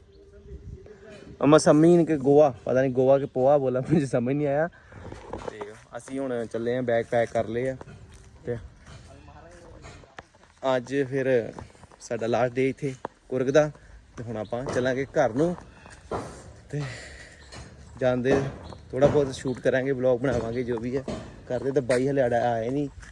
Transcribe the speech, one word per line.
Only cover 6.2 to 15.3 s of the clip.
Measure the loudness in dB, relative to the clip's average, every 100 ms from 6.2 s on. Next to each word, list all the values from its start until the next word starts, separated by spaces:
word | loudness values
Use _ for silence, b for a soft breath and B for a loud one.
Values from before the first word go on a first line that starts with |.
| -4 -4 -4
ਚੱਲੇ | -4 -2 -2
ਆਂ, |
ਬੈਗ | 0 0 0
ਪੈਕ | 0 0
ਕਰ | -2 -2
ਲਏ | -2 -4
ਆ। | -6 -12 -20 -20 -20 -20 -14 -8
ਤੇ | -8 -10 -20 -20 -20 -20 -20 -20 -20 -20 -20 -20 -20 -20 -20 -20 -20 -20 _ _ _ 0 0
ਅੱਜ | 0 -4 -2
ਫਿਰ | -2 2 2 0 -8 -16 -18 -20 -18
ਸਾਡਾ | -10 -6 -2
ਲਾਸਟ | 0 0
ਡੇ | 0 -2
ਇੱਥੇ | -2 -8 -8 -12 _ -6
ਕੁਰਗ | -4 2
ਦਾ। | 4 4 0 b b -18 -12
ਤੇ |
ਹੁਣ | -10 -8
ਆਪਾਂ | -6 -8
ਚੱਲਾਂਗੇ | -4 -2 -2 -2
ਘਰ | -4 0 0